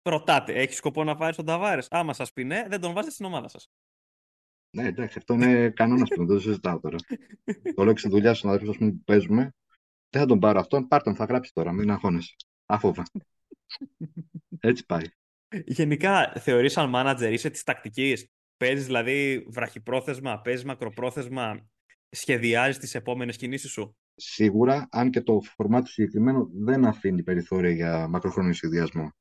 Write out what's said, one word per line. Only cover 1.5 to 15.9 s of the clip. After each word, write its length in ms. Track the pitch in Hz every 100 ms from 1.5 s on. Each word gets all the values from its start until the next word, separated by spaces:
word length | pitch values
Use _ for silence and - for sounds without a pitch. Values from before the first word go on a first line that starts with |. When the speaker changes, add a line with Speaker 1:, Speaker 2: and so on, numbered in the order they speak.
| 165 202 156 -
Speaker 1:
Άμα 240 | 170 160
σας 200 | 127 123
πει 100 | -
ναι, 220 | 127 185 214
δεν 120 | 202
τον 120 | 175
βάζετε 200 | 175 320
στην 120 | - 190
ομάδα 220 | 160 -
σας. 220 | - - _ _ _ _ _ _ _ _ _ _ -
Speaker 2:
Ναι, 60 | 117
εντάξει, 300 | - 117 -
αυτό 160 | -
είναι 360 | 120 123 123 117
κανόνας 400 | - 113 123 117
που 160 | 90 87
δεν 100 | 101
το 40 |
συζητάω 380 | 104 101 90 82
τώρα. 160 | 78 85
Speaker 1:
<laughs> 800 | - 247 _ - - 202 - -
Speaker 2:
Το 80 |
λέω 100 | 101
και 60 | 107
στη 100 | 107
δουλειά 180 | 101 110
στους 100 | 113
συναδέλφους, 300 | 101 98 104
ας 80 | -
πούμε, 140 | 107
που 120 | 92
παίζουμε. 500 | - 104 87 110 135 _ _ _ _ _ _
«Δεν 120 | 143
θα 60 | 139
τον 120 | 107
πάρω 200 | 107 95
αυτόν, 280 | 92 143 127
πάρ' 140 | 147
τον, 120 | - 101
θα 80 | 107
γράψει 280 | 123 -
τώρα, 180 | - 82
μην 200 | 90 104
αγχώνεσαι. 440 | 101 101 85 82 _ - _ _
Άφοβα». 380 | 104 101 87 87
Speaker 1:
<laughs> 1500 | 190 _ _ _ - _ - 269 _ 160 - - 165 _ 165
Speaker 2:
Έτσι 260 | 113 123 -
πάει. 180 | 85 82 _ _ _ _ 202 160
Speaker 1:
Γενικά, 680 | 127 151